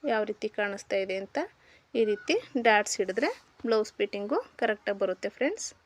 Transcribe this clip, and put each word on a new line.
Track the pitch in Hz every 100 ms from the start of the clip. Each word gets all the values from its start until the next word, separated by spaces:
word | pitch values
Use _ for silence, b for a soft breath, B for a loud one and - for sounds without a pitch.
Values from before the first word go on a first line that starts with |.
| 294
ಯಾವ | 226
ರೀತಿ | 214 208 214
ಕಾಣಿಸ್ತಾ | - 202 202 - 202
ಇದೆ | 190 190
ಅಂತ. | 196 - 370 _ b b b
ಈ | - 220
ರೀತಿ | 208 - 392 - 262
ಡಾಟ್ಸ್ | 226 214 208 -
ಹಿಡಿದ್ರೆ | 190 190 311 508 _ _ 226
ಬ್ಲೌಸ್ | 220 214
ಫಿಟ್ಟಿಂಗು | - 202 202 202 320 - -
ಕರೆಕ್ಟಾಗಿ | 254 208 - 202
ಬರುತ್ತೆ | 196 185 202
ಫ್ರೆಂಡ್ಸ್. | - 269 427 - -